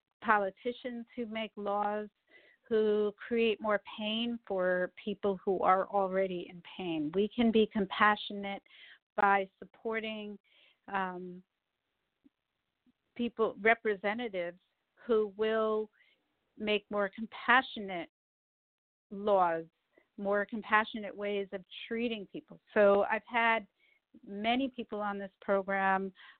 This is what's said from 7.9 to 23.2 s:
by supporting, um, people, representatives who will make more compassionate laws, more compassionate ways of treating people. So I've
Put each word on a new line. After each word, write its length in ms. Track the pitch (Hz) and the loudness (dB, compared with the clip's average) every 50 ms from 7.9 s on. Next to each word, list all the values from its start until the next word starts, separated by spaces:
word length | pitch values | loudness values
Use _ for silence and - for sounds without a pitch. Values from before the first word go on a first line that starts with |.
| - - 208 208 214 208 - - 208 202 202 196 202 196 - _ - - - - - - _ _ _ | 0 2 4 4 4 2 -2 -8 -10 -8 -8 -8 -8 -10 -12 _ -20 -20 -20 -20 -20 -20 _ _ _
by 320 | - 208 202 196 202 196 190 _ _ | 2 4 4 4 4 2 -2 _ _
supporting, 800 | 196 185 - - - 226 220 220 214 220 220 214 208 208 208 202 _ _ _ _ _ _ _ _ _ - 202 | -20 -20 -20 -10 -8 -6 -4 -4 -4 -6 -8 -8 -10 -10 -12 -14 _ _ _ _ _ _ _ _ _ -6 -4
um, 500 | 196 190 185 185 180 185 180 180 180 180 _ _ _ _ _ _ _ _ _ _ _ _ _ _ _ _ _ _ _ _ _ _ _ _ _ _ _ _ _ _ _ _ _ _ | -4 -4 -4 -6 -8 -10 -10 -12 -14 -18 _ _ _ _ _ _ _ _ _ _ _ _ _ _ _ _ _ _ _ _ _ _ _ _ _ _ _ _ _ _ _ _ _ _
people, 380 | - 240 240 - - 226 190 - - 196 | -4 -4 -4 0 0 0 0 0 0 2
representatives 960 | 220 233 226 - 220 208 190 - 202 214 233 247 233 190 185 175 175 175 180 _ _ _ _ _ _ _ _ - | 2 2 2 0 -2 -4 -2 -4 -4 -4 -4 -6 -6 -6 -6 -8 -8 -10 -14 _ _ _ _ _ _ _ _ -4
who 260 | - 233 220 214 208 190 | 0 2 2 2 0 -2
will 520 | 202 220 220 220 220 220 220 214 214 214 208 _ _ _ _ _ _ _ _ _ _ _ _ _ - | -2 -2 0 0 0 0 0 0 -2 -4 -6 _ _ _ _ _ _ _ _ _ _ _ _ _ -6
make 260 | 214 214 208 202 - _ | -2 -2 -2 -2 -2 _
more 200 | 202 208 202 190 - | -2 -2 -2 -2 -4
compassionate 960 | - 226 - - - - - 240 262 262 - - 233 202 196 190 175 160 - _ _ _ _ _ _ _ _ _ _ _ _ _ _ _ _ _ _ _ _ | -8 -10 -10 -10 -4 2 4 4 4 4 2 -6 -10 -8 -6 -6 -8 -8 -10 _ _ _ _ _ _ _ _ _ _ _ _ _ _ _ _ _ _ _ _
laws, 540 | 208 196 202 233 202 190 180 170 165 165 165 165 _ _ _ _ _ _ _ _ _ - | -12 -4 0 2 4 4 4 4 2 -2 -4 -8 _ _ _ _ _ _ _ _ _ -6
more 260 | 202 196 202 208 202 | -2 0 0 0 0
compassionate 720 | - - 220 196 - 220 214 220 - - 226 208 196 - | -2 -4 -8 0 2 4 4 4 2 -4 -8 -10 -10 -8
ways 300 | 196 202 202 208 202 196 190 - | -6 -6 -4 -4 -4 -4 -6 -8
of 80 | 196 185 _ - - - | -12 -12 _ -16 -16 -10
treating 400 | - 233 226 233 240 226 220 190 - - | -6 -4 -2 -2 -2 -4 -6 -8 -10 -12
people. 260 | 151 - _ - 165 _ _ - | -14 -14 _ -20 -20 _ _ 4
So 300 | 220 208 202 202 202 196 - | 6 8 8 8 6 4 2
I've 120 | 220 220 | 0 -4